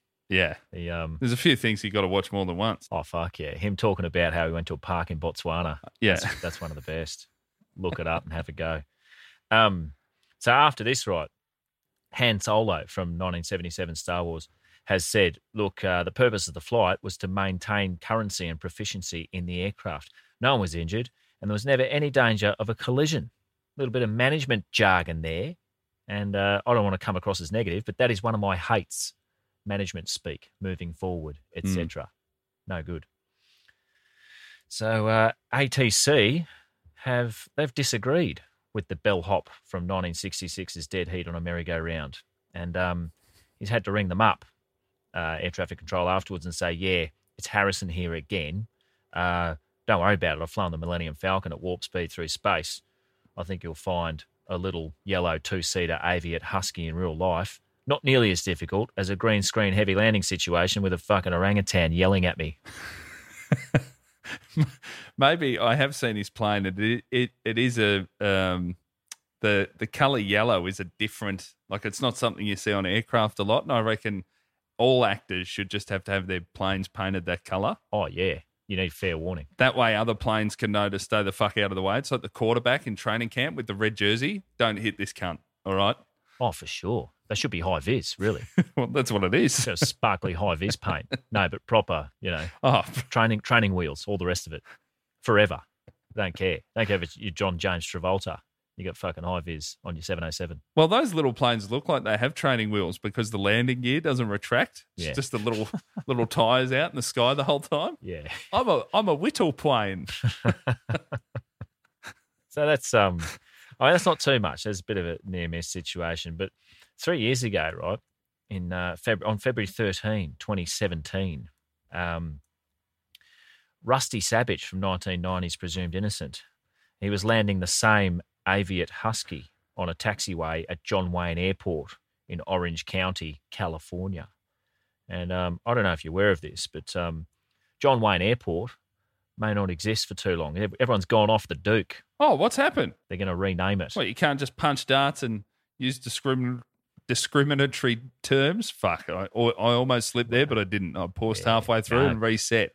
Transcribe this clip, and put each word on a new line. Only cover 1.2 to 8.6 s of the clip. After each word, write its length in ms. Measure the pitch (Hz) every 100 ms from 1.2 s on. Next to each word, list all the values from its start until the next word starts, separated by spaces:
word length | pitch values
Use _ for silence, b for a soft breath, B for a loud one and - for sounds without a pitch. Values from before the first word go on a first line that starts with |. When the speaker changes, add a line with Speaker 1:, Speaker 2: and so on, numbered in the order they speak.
| 127
Speaker 1:
a 60 | 120
few 180 | 175 127
things 280 | 117 104
you 80 | 104
gotta 160 | 104 95
watch 240 | 98 -
more 140 | 101 92
than 120 | 87
once. 300 | 110 - -
Speaker 2:
Oh, 120 | 82
fuck 340 | 78 85 87 -
yeah. 160 | 76 -
Him 200 | 101 95
talking 300 | 110 95 87
about 280 | 90 85
how 140 | 82 82
he 40 |
went 120 | 82 82
to 60 |
a 40 | 78
park 340 | - 87 82
in 80 | 80
Botswana. 580 | 82 - 82 82 82 73 - -
Speaker 1:
Yeah. 140 | 107 87
Speaker 2:
That's, 260 | - -
that's 200 | 87 -
one 100 | 82
of 40 | 73
the 60 |
best. 460 | - 80 82 - - _ _ _ _ -
Look 220 | 90 80
it 80 | 80
up 160 | 82
and 100 | -
have 160 | 80 82
a 20 |
go. 280 | 78